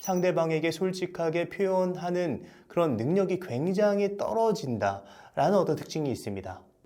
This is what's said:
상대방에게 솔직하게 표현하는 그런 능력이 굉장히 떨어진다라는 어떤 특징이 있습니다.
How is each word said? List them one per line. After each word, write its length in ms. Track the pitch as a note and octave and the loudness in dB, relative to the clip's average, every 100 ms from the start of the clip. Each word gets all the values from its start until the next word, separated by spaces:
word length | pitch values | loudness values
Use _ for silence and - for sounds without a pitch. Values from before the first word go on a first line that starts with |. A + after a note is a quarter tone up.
상대방에게 720 | - F3+ F3+ E3+ E3 D#3+ E3 | -2 2 2 2 2 2 0
솔직하게 760 | D#3+ F#3 F3+ F3 - E3 E3 E3 | 0 -2 -2 -4 -2 -2 0 -2
표현하는 960 | - G3 F#3 F3+ F3 E3+ F3+ F3 A2 - - - | -2 0 2 0 -2 -2 -2 0 -4 -8 -20 -6
그런 260 | - E3+ A2 | 0 2 2
능력이 460 | A#2+ F#3+ F#3 F3+ | 2 2 2 -2
굉장히 760 | - A#2+ E3+ G3 G#3 G3+ G3+ G3+ | -4 -4 -2 2 2 2 0 -2
떨어진다라는 1400 | - A3 A3+ G#3 C3 A2+ G2 G2 - - - - D3 G3+ | -2 0 2 2 -2 0 0 -2 -8 -20 -8 0 4 4
어떤 180 | D#3+ D3 | 4 0
특징이 340 | - D#3+ D3 | -2 -4 -2
있습니다. 520 | A2 A2 G2 F#2+ F2+ - _ | -4 -6 -8 -8 -12 -18 _